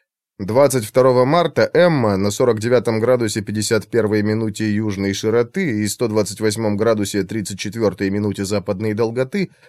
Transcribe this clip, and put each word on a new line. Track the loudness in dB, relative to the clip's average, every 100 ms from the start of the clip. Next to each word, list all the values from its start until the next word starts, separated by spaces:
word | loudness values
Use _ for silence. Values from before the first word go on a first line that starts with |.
| _ _ _ -12
Двадцать | -2 4 4 2 0
второго | 2 4 4
марта | 4 2 0 0 0
«Эмма» | 4 4 4 2 2
на | 0
сорок | 0 0 2
девятом | 2 2 2 0
градусе | 2 2 0 -4
пятьдесят | -4 -4 0 0 0
первой | 0 2 0
минуте | 0 -2 -4 -4 -2
южной | 0 -2 -2 -2
широты | -2 0 0 0 -2 -2 0
и | -2
сто | -2 -2
двадцать | 0 -2 -2
восьмом | -2 -2 -2 0
градусе | 0 0 0 -2
тридцать | -4 -4 -8 -8
четвёртой | -10 -2 -2 0 -4
минуте | -2 -4 -4
западной | -4 -4 -4 -6 -4 -2
долготы | -2 -2 -4 -4 -6 _